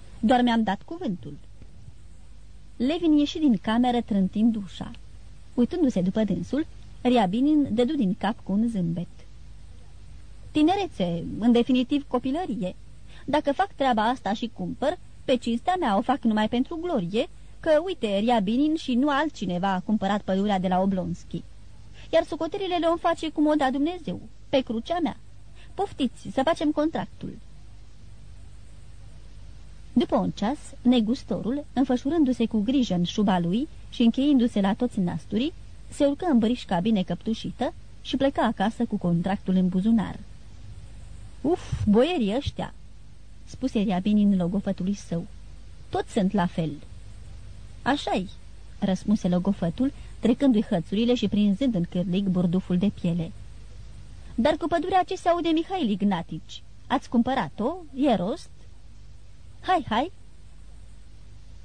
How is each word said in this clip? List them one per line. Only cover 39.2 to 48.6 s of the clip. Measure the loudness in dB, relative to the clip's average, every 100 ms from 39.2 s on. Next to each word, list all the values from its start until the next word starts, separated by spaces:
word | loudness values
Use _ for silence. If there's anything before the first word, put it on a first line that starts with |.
| 2 0 2 4
în | 4
buzunar. | 4 4 4 2 -6 -14 -16 -16 -14 -14 -14 -14 -14 -14 -14 -14 -4
"Uf, | 0 0 -2 0 4
boierii | 6 6 2 0 0
ăștia!" | -2 -6 -8 -10 -16 -16 -16 -16 -16 -16 -14
spuse | -6 -2 0
Riabinin | 2 2 4 6 6 6
logofătului | 2 0 -2 -2 -2
său. | -2 -4 -6 -6 -12 -14 -16 -16 -16 -4
"Toți | -4 0
sunt | 2 2
la | 4 2
fel." | 0 -4 -6 -12 -14 -14 -14 -14 -14 -14 -14 -14 -4
"Așa-i," | -2 0 0 -2 -2 -10 -16 -16